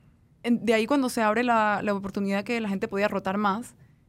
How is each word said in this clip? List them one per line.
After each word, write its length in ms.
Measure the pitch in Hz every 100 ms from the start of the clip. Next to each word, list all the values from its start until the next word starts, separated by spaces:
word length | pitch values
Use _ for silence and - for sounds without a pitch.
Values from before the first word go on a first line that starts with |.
| _ _ _ _
en, 220 | 240 233
de 100 | 214
ahí 120 | 220 220
cuando 220 | 285 254
se 140 | 240
abre 200 | 214 220
la, 380 | 247 226 214 202
la 120 | 208
oportunidad 500 | 202 196 208 196 196
que 160 | 202 233
la 80 | 214
gente 180 | 196 226
podía 220 | 196 208
rotar 300 | 196 190 202
más, 360 | 208 202 247 - - _